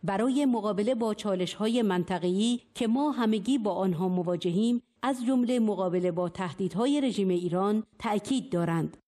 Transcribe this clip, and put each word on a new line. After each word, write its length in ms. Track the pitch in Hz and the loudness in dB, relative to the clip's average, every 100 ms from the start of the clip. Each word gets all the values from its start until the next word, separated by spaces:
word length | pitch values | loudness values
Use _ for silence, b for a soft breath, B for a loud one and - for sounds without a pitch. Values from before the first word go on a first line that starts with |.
برای 420 | 175 196 240 269 285 | -2 0 2 2 2
مقابله 500 | 233 208 196 208 254 | 2 0 0 0 0
با 180 | 226 | -2
چالش‌های 680 | 214 214 185 175 - 214 233 | -2 -2 -2 -2 -2 0 2
منطقه‌ای 760 | 220 180 175 180 180 185 226 240 - - | 2 2 0 0 0 0 0 0 -6 -4
که 120 | 233 | 0
ما 240 | 240 294 | 2 2
همگی 460 | 240 226 220 226 269 | 2 2 2 2 0
با 140 | 208 | 0
آنها 360 | 175 190 160 185 | 0 0 0 0
مواجهیم، 760 | 180 175 175 175 175 226 240 - _ | 0 0 -2 0 0 2 0 -4 _
از 240 | 247 254 240 | -4 -2 0
جمله 340 | 262 240 254 | 2 2 2
مقابله 520 | 220 202 185 180 180 | 2 0 0 0 0
با 180 | 170 180 | 0 -4
تهدیدهای 720 | - 180 135 185 175 247 294 | -4 -8 -4 -4 0 0 2
رژیم 260 | 269 196 190 | 0 0 0
ایران، 540 | 175 175 180 196 214 220 _ | 0 0 0 2 0 -2 _
تأکید 500 | 233 208 208 269 - | -4 -4 -2 -4 -2
دارند. 480 | 175 170 165 160 - | -2 0 0 -2 -6